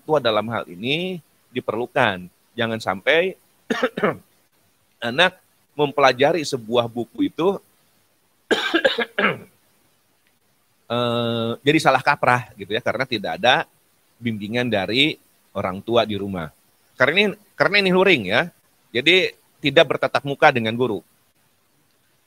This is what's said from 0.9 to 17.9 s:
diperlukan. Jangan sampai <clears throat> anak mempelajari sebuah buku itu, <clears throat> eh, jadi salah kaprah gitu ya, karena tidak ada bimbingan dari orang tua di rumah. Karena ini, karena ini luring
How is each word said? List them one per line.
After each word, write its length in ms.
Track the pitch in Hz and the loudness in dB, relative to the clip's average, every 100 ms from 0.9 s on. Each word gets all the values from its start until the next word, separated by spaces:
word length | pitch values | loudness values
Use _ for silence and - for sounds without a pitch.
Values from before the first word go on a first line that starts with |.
| 151 185 180 _ _ _ | -4 -4 -8 _ _ _
diperlukan. 800 | - - 107 120 143 117 92 90 _ _ 117 | -8 -6 -6 -4 0 0 0 -10 _ _ -4
Jangan 200 | 117 110 | -4 -2
sampai 560 | 104 95 127 156 185 - _ _ - | -4 -2 2 2 0 -6 _ _ -8
<clears throat> 1300 | - 254 - 196 113 _ _ _ _ _ _ _ - | -4 -4 -2 -4 -4 _ _ _ _ _ _ _ -12
anak 400 | 120 131 180 180 _ _ _ - | -8 0 0 0 _ _ _ -2
mempelajari 640 | 147 139 135 123 139 170 | -2 4 4 4 2 2
sebuah 480 | 143 127 110 120 117 | -4 -8 -2 0 0
buku 400 | 117 113 - 147 | -4 -8 -4 -6
itu, 240 | - 180 190 _ _ _ _ _ _ _ _ - | 0 -2 -2 _ _ _ _ _ _ _ _ -4
<clears throat> 80 | 214 - 330 269 - 233 - 202 131 - _ _ _ _ _ _ _ _ _ _ _ _ _ - | -2 0 0 0 0 -6 -2 -2 -2 -12 _ _ _ _ _ _ _ _ _ _ _ _ _ -6
eh, 580 | 120 120 120 117 117 117 117 | -4 -2 -2 -2 -4 -4 -2
jadi 160 | 139 156 | 0 2
salah 240 | 147 131 | 4 2
kaprah 480 | 143 147 127 123 117 - | 2 0 2 0 -2 -16
gitu 160 | 92 107 | -8 -4
ya, 60 | |
karena 220 | 113 107 131 | -4 -4 -4
tidak 240 | 110 95 82 | -6 -6 0
ada 240 | 117 147 - _ _ _ _ _ | 2 2 0 _ _ _ _ _
bimbingan 480 | 117 107 101 120 123 | -8 -6 -6 -4 -2
dari 480 | 104 92 120 151 - _ _ _ 98 | -2 0 0 0 -2 _ _ _ -6
orang 260 | 101 92 | -6 -6
tua 240 | 110 117 110 | 0 0 2
di 80 | 101 | -2
rumah. 340 | 98 92 78 _ _ _ _ | -6 -6 -8 _ _ _ _
Karena 380 | - 127 180 208 | 0 2 2 0
ini, 20 | - _ - | -2 _ 0
karena 180 | 151 202 | 2 2
ini 80 | |
luring 340 | 190 | 2